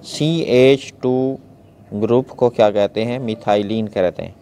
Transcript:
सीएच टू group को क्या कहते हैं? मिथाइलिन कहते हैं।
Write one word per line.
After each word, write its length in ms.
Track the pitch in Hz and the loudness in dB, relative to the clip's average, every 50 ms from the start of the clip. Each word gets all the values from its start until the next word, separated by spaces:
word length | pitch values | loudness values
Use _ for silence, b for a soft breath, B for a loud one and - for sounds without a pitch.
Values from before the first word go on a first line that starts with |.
| - | -18
सीएच 880 | - - - 147 156 165 165 160 - 120 127 127 131 139 135 - - - - | -14 -6 -4 -2 -2 0 -2 -2 2 4 6 6 6 4 2 0 -12 -18 -6
टू 380 | - 127 127 127 131 131 135 - - - - _ _ _ _ _ - - - | -4 -2 -2 0 -2 -2 -4 -6 -12 -20 -20 _ _ _ _ _ -20 -12 -8
group 360 | 104 107 110 117 123 127 - | -6 -2 2 2 2 0 -2
को 200 | - - 127 120 | -4 0 0 0
क्या 220 | 117 - 113 104 | 2 4 2 2
कहते 320 | 101 104 101 98 - 104 110 | 4 2 -2 0 -2 -4 -4
हैं? 160 | 120 120 131 | -4 -4 -6
मिथाइलिन 680 | 135 113 110 107 - 120 104 104 104 98 110 113 110 104 | -4 -6 -6 -6 -2 0 0 0 0 -2 -4 -4 -4 -4
कहते 360 | 101 104 92 87 80 - - | -2 -2 -2 -2 -2 -6 -12
हैं। 120 | 87 95 _ | -14 -14 _